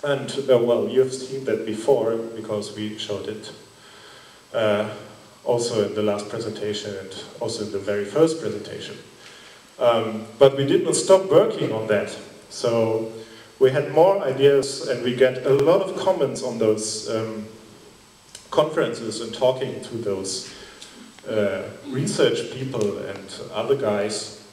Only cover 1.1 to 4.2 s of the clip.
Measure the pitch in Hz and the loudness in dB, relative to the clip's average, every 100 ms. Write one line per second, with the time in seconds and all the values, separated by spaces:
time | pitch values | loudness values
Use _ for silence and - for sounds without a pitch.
1.1 | - - 135 131 - - 104 - 127 113 | -2 -8 -6 -4 -2 -4 -4 2 2 2
2.1 | 113 113 110 107 104 101 107 107 107 - | -2 -6 -10 -6 -6 -6 -8 -8 -8 -8
3.1 | 98 104 110 - - - - - - - | -6 -6 -10 -14 -18 -20 -20 -20 -20 -20
4.1 | - | -20